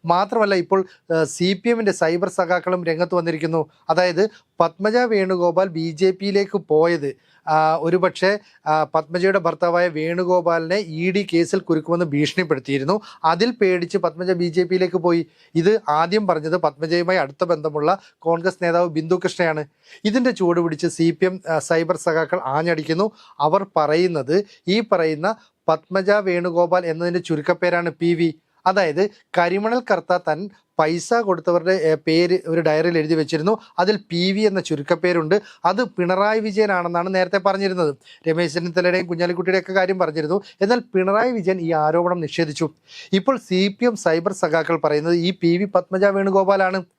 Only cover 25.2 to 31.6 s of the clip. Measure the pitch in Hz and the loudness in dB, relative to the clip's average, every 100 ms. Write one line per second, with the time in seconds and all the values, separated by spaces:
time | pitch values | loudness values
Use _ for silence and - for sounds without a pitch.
25.2 | 180 220 _ _ - 156 _ 185 190 208 | -4 -6 _ _ -2 -2 _ -4 2 0
26.2 | 190 175 175 170 175 180 175 160 175 175 | 2 -2 -2 0 2 0 0 -4 -2 -4
27.2 | 175 156 147 170 180 175 170 - 170 170 | -2 -4 -2 0 0 0 -4 -2 -2 2
28.2 | 165 151 _ _ 185 190 170 147 202 - | 0 -2 _ _ -2 2 0 0 -2 -4
29.2 | _ - - 190 214 247 247 190 165 180 | _ 0 0 0 0 -2 0 -2 0 -2
30.2 | 175 151 202 _ _ - 156 170 - 233 | 0 -4 -6 _ _ 0 0 0 0 0
31.2 | 208 175 156 175 | 2 -2 2 0